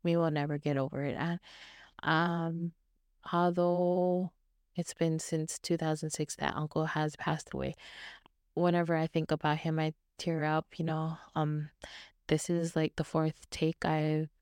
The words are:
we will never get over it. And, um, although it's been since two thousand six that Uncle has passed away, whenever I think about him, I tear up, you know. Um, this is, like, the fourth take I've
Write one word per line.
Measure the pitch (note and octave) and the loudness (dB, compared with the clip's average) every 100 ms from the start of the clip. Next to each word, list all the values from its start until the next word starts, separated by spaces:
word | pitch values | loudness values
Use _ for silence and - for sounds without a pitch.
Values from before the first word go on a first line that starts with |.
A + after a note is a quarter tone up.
we | F3 E3+ | 2 2
will | E3 | 4
never | D3+ C#3+ D3 | 2 0 -2
get | D3 C#3 | 0 0
over | C3+ C3+ | 0 -2
it. | C#3+ - | -4 -2
And, | E3+ E3+ - - - - - - | -4 -4 -8 -20 -20 -20 -20 -8
um, | - D#3+ E3+ E3+ E3 E3 E3+ - _ _ _ _ - | 0 2 2 0 -2 -2 -4 -6 _ _ _ _ -2
although | E3+ F3 F3 F3 F3 F3+ F3+ F3+ F3+ F#3 _ _ _ _ - | 2 4 4 2 4 4 4 4 2 0 _ _ _ _ -6
it's | E3+ - | -6 0
been | E3 D#3+ | 0 0
since | - D#3+ D#3 - | -2 -4 -4 -6
two | - E3+ | -2 0
thousand | D#3+ D#3 D#3 | 2 0 -2
six | - D3+ - | -4 -6 -2
that | - - | -4 -2
Uncle | D#3 - D#3+ | -2 0 0
has | - D3+ - | 0 -2 -2
passed | - D3+ - | -4 -4 -4
away, | C3+ C3+ D3+ - - - - - _ _ - | -6 -6 -6 -16 -16 -16 -18 -20 _ _ 0
whenever | F3 F3 E3+ E3 | 2 2 2 2
I | D#3+ | 2
think | E3 D#3 | 0 0
about | D#3 D#3 D3+ | 0 2 0
him, | D#3+ D#3 | 0 0
I | D#3 D#3 _ _ | 0 -4 _ _
tear | - D#3+ | -4 0
up, | D3+ D#3 - - | 0 0 -2 -4
you | E3 | -2
know. | D#3 D#3+ D#3+ - - | 0 -2 -6 -8 -2
Um, | D3+ D3+ D3+ _ - - - _ - | 0 -2 -6 _ -18 -18 -20 _ 0
this | D#3 - | 0 2
is, | E3+ E3 D#3+ | 0 0 0
like, | D#3 - | 0 0
the | |
fourth | D#3+ E3 D#3+ - - | -2 0 0 -2 -12
take | - D#3+ - - | -2 -2 0 0
I've | D#3 D#3 D#3 D#3 _ | 2 2 0 -2 _